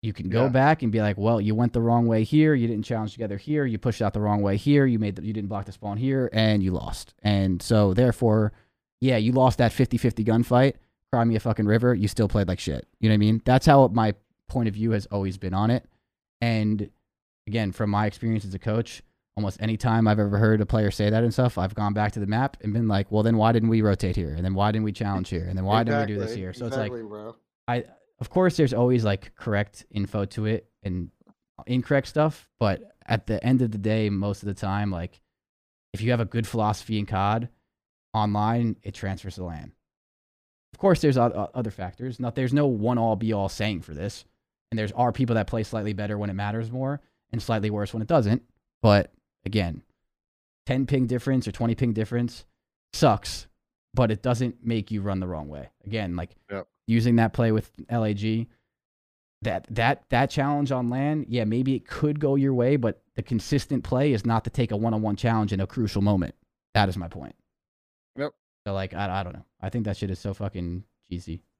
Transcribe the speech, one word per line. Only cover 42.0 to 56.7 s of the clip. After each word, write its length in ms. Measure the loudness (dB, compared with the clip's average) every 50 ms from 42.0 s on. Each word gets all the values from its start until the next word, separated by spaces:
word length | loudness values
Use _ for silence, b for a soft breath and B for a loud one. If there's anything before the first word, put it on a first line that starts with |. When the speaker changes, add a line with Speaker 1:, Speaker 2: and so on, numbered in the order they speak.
| -12 -12 -8 -8
Speaker 1:
Not, 140 | -8 -6 -4
there's 180 | -4 -2 0 2
no 140 | 2 2
one-all, 500 | 2 0 0 0 0 0 0 0 0 0
be-all 320 | -2 -2 -2 -2 -2 -2 -4
saying 340 | -4 -4 -4 -4 -4 -6 -8
for 100 | -12 -12
this, 320 | -8 -8 -8 -10 -10 -20 _ _ _ _ _ _ _ _ _
and 80 | -6 -4
there's 140 | -4 -6 -2
are 200 | 0 0 0 2
people 220 | 0 -2 0 0
that 120 | 0 0
play 160 | -2 -2 -4 -4
slightly 300 | -4 -6 -6 -4 -4 -6
better 240 | -6 -6 -6 -4
when 140 | -4 -4 -6
it 40 | -4
matters 360 | -4 -6 -4 -4 -6 -6 -6
more 300 | -6 -6 -4 -6 -6 -6 _ _ _ _ _ _ -8
and 100 | -8 -4
slightly 280 | -2 -2 -2 -2 -2
worse 220 | -2 -4 -4 -6 -6
when 100 | -8 -4
it 60 | 2
doesn't. 340 | 2 2 4 4 2 0 -2 _ _ _ _ _ _ _ 4
But 300 | 6 6 6 4 0 _ _ _ _ _ _ _
again, 380 | -4 -2 -2 -2 -2 -6 -10 -14 _ _ _ _ _ _ _ _ _ _ _ _ _ _ _ _
ten 200 | -4 -2 -2 0
ping 200 | 0 2 0 2
difference 400 | 0 -2 -2 -2 0 0 0 0 -4
or 40 | -6
twenty 220 | -4 -2 -2 0
ping 180 | 0 0 0 0
difference 520 | -2 -4 -2 -2 -2 -2 -4 -6 -10 -20 _ _ _ _ _ _ _ _ _ -2
sucks, 540 | 2 4 4 4 2 -2 -10 -12 -12 -14 _ _ _ _ _ _ _ _ _ _
but 160 | 0 2 2
it 120 | 0 -2 0
doesn't 420 | -2 0 0 0 -4 -4 _ -4
make 260 | -4 -2 -2 -4 -4
you 120 | -6 -6 -4
run 180 | -4 -4 -4
the 60 | -4
wrong 220 | -6 -6 -8 -10 -10
way. 200 | -12 -14 -14 -16 _ _ _
Again, 320 | -8 -6 -6 -6 -4 -6
like, 180 | -6 -8 -10 _ _ _ _
Speaker 2:
Yep. 160 | -10 -10 -10 _